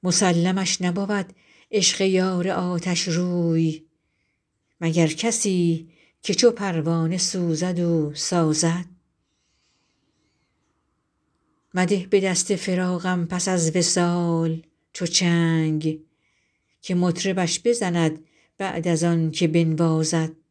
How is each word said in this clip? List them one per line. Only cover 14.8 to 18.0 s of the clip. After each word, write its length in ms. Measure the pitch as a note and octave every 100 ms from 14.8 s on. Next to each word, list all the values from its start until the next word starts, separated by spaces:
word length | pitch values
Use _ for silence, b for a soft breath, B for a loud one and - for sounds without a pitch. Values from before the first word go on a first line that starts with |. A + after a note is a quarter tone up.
| _
چو 140 | - F3
چنگ، 920 | F3+ F3+ E3+ E3 E3 D#3 D#3 D#3 D#3 - _ _ _ _ _ _ _
که 120 | -
مطربش 680 | F3+ F3+ E3+ G3 F#3 E3+ -
بزند 600 | A#3 A#3 F#3+ E3+